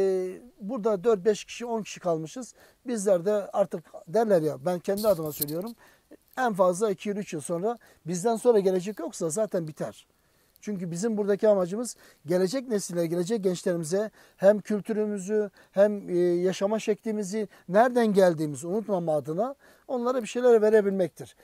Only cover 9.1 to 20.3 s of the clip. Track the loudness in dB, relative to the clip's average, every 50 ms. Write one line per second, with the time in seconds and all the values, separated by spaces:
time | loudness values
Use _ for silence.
9.1 | -6 -6 -4 -4 -2 -2 -4 -2 -2 -4 -4 -6 -8 -8 -10 -10 -10 -14 -20 _
10.1 | _ _ _ _ _ _ _ _ _ _ -10 -8 -8 -6 -6 -6 -6 -4 -4 -2
11.1 | -2 -2 0 0 0 2 4 4 4 4 2 -2 -4 -6 -8 -8 -10 -14 -20 -20
12.1 | _ _ _ -2 0 0 0 0 -2 -4 -4 -4 -4 -4 -4 -4 -4 -4 -2 -2
13.1 | -2 -2 -2 -2 -2 0 0 -2 -2 0 -2 -2 -2 -2 -2 -2 -2 -2 -2 -4
14.1 | -8 _ -20 _ _ _ 6 6 6 6 2 -2 -4 -4 -2 -2 -2 -2 -2 -2
15.1 | -4 -6 -4 -2 -2 -2 -2 -2 -6 -14 -20 _ _ 4 4 4 4 -2 -6 -2
16.1 | 0 2 2 2 2 2 0 0 0 0 0 0 0 -2 0 -2 -2 -2 _ -4
17.1 | -4 -4 -4 -4 -4 -6 -6 -6 -10 -16 _ 2 4 4 4 6 4 4 2 4
18.1 | 6 6 6 6 4 2 -2 -4 -4 -6 -6 -4 -4 -4 -2 -2 -4 -2 0 0
19.1 | -2 -2 -2 -2 -2 -2 -2 -2 -4 -10 _ -20 _ _ _ -6 -6 -2 -2 -2
20.1 | -2 -2 -4 -4